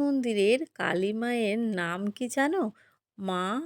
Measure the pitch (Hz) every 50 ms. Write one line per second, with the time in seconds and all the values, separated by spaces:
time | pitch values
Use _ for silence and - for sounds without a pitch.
0 | 285 285 277 269 240 240 220 202 196 208 240 269 320 - _ - 185 175 175 180
1 | 190 202 214 220 233 240 240 240 226 202 208 226 233 220 202 180 175 170 175 185
2 | 202 208 202 - 254 233 - 269 269 294 349 381 277 214 - - _ _ _ _
3 | _ _ _ - 196 190 185 180 185 190 220 262 330